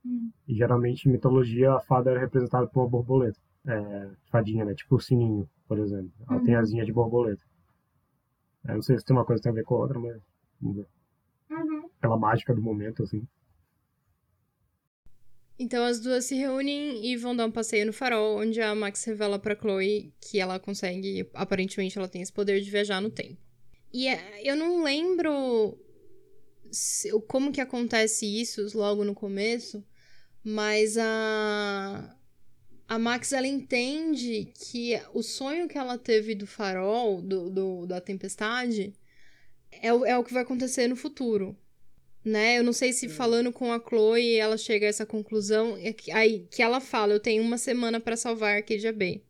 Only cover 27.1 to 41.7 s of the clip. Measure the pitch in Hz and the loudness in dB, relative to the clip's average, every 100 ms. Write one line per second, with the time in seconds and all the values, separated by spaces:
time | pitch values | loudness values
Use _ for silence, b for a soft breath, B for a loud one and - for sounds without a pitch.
27.1 | 220 220 262 277 285 254 247 233 226 220 | -2 0 0 0 -2 -4 -2 0 2 2
28.1 | 220 208 214 233 - 208 220 202 208 202 | 0 -2 -2 -4 -4 -4 0 0 0 -2
29.1 | 202 202 196 214 233 - 208 196 b b | -4 -6 -2 -2 -2 -6 -14 -16 b b
30.1 | b b b 220 214 214 214 214 220 220 | b b b -6 -2 2 2 2 2 0
31.1 | 220 220 220 214 208 208 196 196 208 214 | 0 0 0 0 0 -2 -4 -6 -8 -12
32.1 | - - _ - - - - - 226 233 | -20 -20 _ -20 -20 -20 -20 -6 -2 0
33.1 | 247 247 269 262 277 269 247 247 302 330 | 0 -2 -2 0 -4 -2 -2 0 -2 -2
34.1 | 277 247 220 - - - 247 233 - - | -2 -2 -4 -6 -14 -10 -6 -2 -2 -2
35.1 | - 220 - 269 320 339 285 254 240 247 | -6 -4 -6 -4 -4 -4 -4 -6 -6 2
36.1 | 220 214 208 202 - 202 185 190 226 233 | 2 2 -6 -8 -6 -4 -2 0 0 0
37.1 | 185 180 190 175 190 190 180 180 180 180 | -2 -2 -4 -2 -2 -2 -4 -6 -8 -6
38.1 | 190 190 - 214 247 247 214 196 - b | -8 -8 -6 -2 -2 0 -2 -4 -8 b
39.1 | b b b b b - - 226 240 262 | b b b b b -20 -6 2 4 4
40.1 | 247 247 247 247 254 254 254 240 254 302 | 2 2 -2 -2 -2 -2 0 0 0 -6
41.1 | - 247 208 190 196 - | -4 0 0 -2 -8 -20